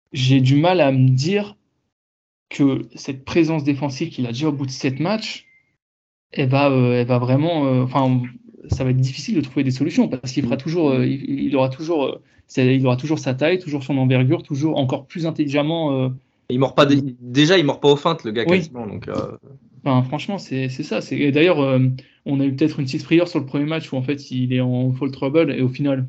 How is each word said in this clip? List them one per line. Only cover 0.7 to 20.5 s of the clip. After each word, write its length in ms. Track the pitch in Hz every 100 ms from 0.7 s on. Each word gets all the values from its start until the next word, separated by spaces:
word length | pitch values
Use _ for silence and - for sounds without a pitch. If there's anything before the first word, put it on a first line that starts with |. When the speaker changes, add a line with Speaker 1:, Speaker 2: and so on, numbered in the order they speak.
| 185
Speaker 1:
à 120 | 139
me 160 | 131 131
dire 480 | 131 156 202 208 - _ _ _ _ _ _ _ _ -
que 340 | - 139 135 131
cette 300 | - - 135
présence 400 | - 180 160 160
défensive 460 | 139 135 143 127 165
qu'il 160 | - 123
a 20 |
déjà 160 | 117 156
au 40 |
bout 140 | 143 139
de 40 |
sept 300 | - 143 131
matchs, 460 | 165 220 - - - _ _ _ _ _ _ _ _
elle 160 | - 135
va, 220 | 139 143
euh, 300 | 131 123 123
elle 60 | 120
va 120 | 123
vraiment, 480 | 123 135 160 165 139
euh, 160 | 127
enfin, 400 | 127 139 131 127 123 - - - -
ça 160 | -
va 60 | 131
être 60 | 127
difficile 380 | 131 - -
de 60 | 190
trouver 240 | 139 147
des 60 | 131
solutions 380 | 127 143 - 214
parce 240 | 127 127
qu'il 120 | -
fera 100 | 120
Speaker 2:
Mm. 40 | 127
Speaker 1:
toujours, 320 | 165 175 151
euh, 160 | 131 127
il, 220 | 135 - 139 143
il 100 | 135
aura 120 | 131
toujours, 360 | 131 160 165
euh, 180 | 131 - _ _ _
c'est, 300 | - 127 131
il 100 | 131
aura 100 | 123
toujours 220 | 151 156
sa 160 | 139
taille, 240 | 131 151 185
toujours 240 | 156 143
son 160 | 131 139
envergure, 440 | 131 127 131 170
toujours 360 | - 139 156 147
encore 280 | 131 147 -
plus 200 | 185 160
intelligemment, 680 | 160 147 143 147 165 156
euh. 160 | 135 131 131 _ _ -
Speaker 2:
Il 80 | 123
mord 140 | 131
pas 100 | 139
des, 160 | 143 139 139 123
déjà, 360 | 123 131 151 190
il 80 |
mord 160 | 143 120
pas 80 | 143
aux 60 | 143
feintes, 260 | 175 160
le 80 | 113
gars, 140 | 110 113
Speaker 1:
Oui. 120 | 180
Speaker 2:
quasiment, 280 | 160 123 107
donc, 220 | 98 -
euh. 60 | 98 101 - - 135 _ -
Speaker 1:
Enfin, 180 | 147 127
franchement, 360 | 127 147 - 196
c'est, 300 | -